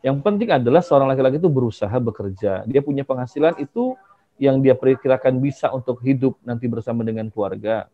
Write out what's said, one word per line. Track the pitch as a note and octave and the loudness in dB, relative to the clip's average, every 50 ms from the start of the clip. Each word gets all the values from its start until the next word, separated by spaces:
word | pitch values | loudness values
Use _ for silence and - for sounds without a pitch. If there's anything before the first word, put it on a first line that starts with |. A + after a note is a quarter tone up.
Yang | - C3 C#3 C#3+ - | 0 -2 -2 0 0
penting | G#3 G#3 G3+ A#3 A#3 | 0 0 0 0 2
adalah | E3+ C3+ B2 A#2+ C3 F3 | 0 2 2 4 4 4
seorang | F3 - D3 C#3 C#3 C3+ C3+ | 4 4 4 4 4 4 2
laki-laki | C3 C3+ B2+ C3 D3+ | 2 2 2 2 2
itu | F3+ | 2
berusaha | F3 C#3+ C3 B2 A2+ G#2+ - A2 G2 A2+ B2+ | 2 2 2 0 0 -2 -4 -6 -2 -2 -2
bekerja. | A#2+ A#2 G#2+ - G2+ G2+ G2 F#2+ - G2+ F#2+ F#2 G#2 | -2 -2 -4 -6 -8 -8 -6 -4 -2 -2 -2 -2 -4
Dia | A2 A#2+ C#3 | 0 0 0
punya | C#3 D3 C#3+ C3+ C#3 | 0 0 -4 -6 -4
penghasilan | - C3+ B2+ B2+ A#2+ - - D3+ E3 E3+ D3 | -4 -6 -6 -6 -8 -4 0 0 0 0 -2
itu | C#3+ - _ A#3 B3 B3+ B3+ - _ _ _ _ _ _ _ | -10 -8 _ -4 -4 -4 -4 -8 _ _ _ _ _ _ _
yang | _ C3+ C#3 C3+ C3+ | _ 2 2 2 4
dia | C3+ C3+ C3 | 4 4 4
perkirakan | - - C3 C3 B2+ - C#3 C3 C3 - C3 C3 B2+ | 4 4 2 2 2 2 0 0 2 2 0 0 2
bisa | C3 C#3+ C3+ - - - | -2 -2 -2 -2 -4 -4
untuk | C3 C3 A#2+ - A#2+ A#2 | -4 -4 -6 -6 -6 -4
hidup | A#2+ C3 C#3 B2+ C3+ C3 - _ | 0 0 0 2 0 -2 -2 _
nanti | _ A#2+ A#2+ A#2 B2 | _ -8 -8 -6 -4
bersama | B2+ A#2 A2+ - B2 A#2 A#2 A2+ | -4 -4 -4 -6 -4 -4 -4 -4
dengan | A2+ A2+ A2 A2 A2 | -4 -4 -6 -8 -8
keluarga. | - A2 G2+ F#2+ F#2+ G2 G2+ G#2+ A2+ G#2+ - _ | -4 -4 -4 -4 -4 -6 -4 -4 -4 -4 -4 _